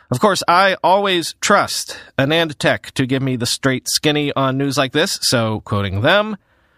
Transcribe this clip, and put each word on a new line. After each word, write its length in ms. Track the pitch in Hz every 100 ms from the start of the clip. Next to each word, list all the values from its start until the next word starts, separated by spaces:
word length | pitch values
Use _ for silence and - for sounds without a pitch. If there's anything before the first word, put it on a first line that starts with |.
| -
Of 120 | 127
course, 220 | 214 180 -
I 300 | 175 196 185
always 520 | - 196 202 175 156 -
trust 580 | - 202 123 - - - - -
AnandTech 760 | 139 165 165 - 160 120 -
to 140 | - 127
give 160 | 135
me 140 | 135 127
the 100 | 120
straight 440 | - 135 127 -
skinny 420 | - 151 147 143
on 240 | 135 135 131
news 200 | 139 131
like 160 | 135
this, 260 | 147 190 -
so 360 | - 123 110 107
quoting 400 | - 104 98 95
them, 360 | 135 196 208 208 _ _ _